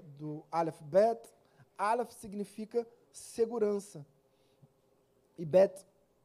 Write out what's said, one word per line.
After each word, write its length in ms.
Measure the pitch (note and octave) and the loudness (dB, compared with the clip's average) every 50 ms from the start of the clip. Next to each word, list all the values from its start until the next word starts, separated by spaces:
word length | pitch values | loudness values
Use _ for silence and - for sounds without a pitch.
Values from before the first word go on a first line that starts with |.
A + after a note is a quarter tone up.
| F#3+ C#3+ C#3 C#3+ | -10 -16 -18 -12
do 240 | D3+ D3+ D3 D3+ - - | -10 -10 -10 -10 -12 -6
Aleph 300 | D#3+ E3 E3+ D#3+ - - D#3+ | -2 -2 -2 -2 -2 -8 -12
Bet, 500 | C#3+ D3 F#3+ G#3+ A#3 A3+ A3+ - - - _ _ _ _ _ - _ _ - | 2 4 4 6 4 2 0 -8 -20 -20 _ _ _ _ _ -20 _ _ -4
Aleph 320 | G3 G#3 A#3 B3 A#3 A#3 | 0 0 0 0 -2 -6
significa 760 | - - - G#3 F#3+ G#3 G3+ - - - A3 G3+ - A#3 A#3 A3+ - _ _ _ _ | -8 -16 -16 -12 -8 -8 -8 -8 -8 -12 -12 -4 -4 -4 -4 -4 -12 _ _ _ _
segurança. 920 | - - - - - A3+ G#3+ A#3 A#3 G#3+ G#3 G3+ G3+ G3 - - D#3 C#3+ _ _ _ _ _ _ _ _ _ _ _ - - _ _ _ _ _ _ _ _ _ _ _ _ _ - | -20 -20 -12 0 0 0 0 2 0 0 2 0 -2 -4 -8 -16 -16 -18 _ _ _ _ _ _ _ _ _ _ _ -20 -20 _ _ _ _ _ _ _ _ _ _ _ _ _ -10
E 60 | F3 | -6
Bet, 420 | D3 D#3+ F#3 G3 - - - - _ _ _ _ _ _ _ _ | 4 6 6 6 6 4 -6 -20 _ _ _ _ _ _ _ _